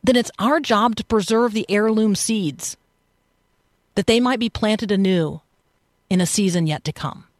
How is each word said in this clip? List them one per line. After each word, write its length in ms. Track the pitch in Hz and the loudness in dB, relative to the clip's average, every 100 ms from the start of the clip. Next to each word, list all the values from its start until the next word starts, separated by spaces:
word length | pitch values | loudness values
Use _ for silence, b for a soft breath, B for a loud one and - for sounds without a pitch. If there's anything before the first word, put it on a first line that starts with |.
then 120 | - 247 | 4 2
it's 160 | 233 - | 0 -2
our 200 | 208 302 | 0 0
job 360 | 285 214 233 214 | 2 2 2 -2
to 100 | - | -2
preserve 480 | 226 185 226 240 | -2 0 0 0
the 120 | 214 - | -2 -2
heirloom 460 | 202 220 214 220 196 | 0 2 2 2 0
seeds, 600 | - 220 175 139 - - _ _ _ _ _ _ _ _ _ _ _ - | -2 -2 -2 -4 -12 -12 _ _ _ _ _ _ _ _ _ _ _ -6
that 120 | 196 | 2
they 120 | 226 | 2
might 200 | 247 254 | 2 0
be 100 | 233 | -2
planted 420 | - 214 214 214 | -2 -2 0 0
anew 500 | 196 190 185 156 156 _ _ _ _ _ _ _ | 0 2 2 0 -6 _ _ _ _ _ _ _
in 120 | 185 | 0
a 40 | 175 | 0
season 400 | - 196 175 160 | 0 0 0 -2
yet 180 | 151 - | -2 -6
to 60 | |
come. 340 | - 147 - - | -8 -10 -10 -20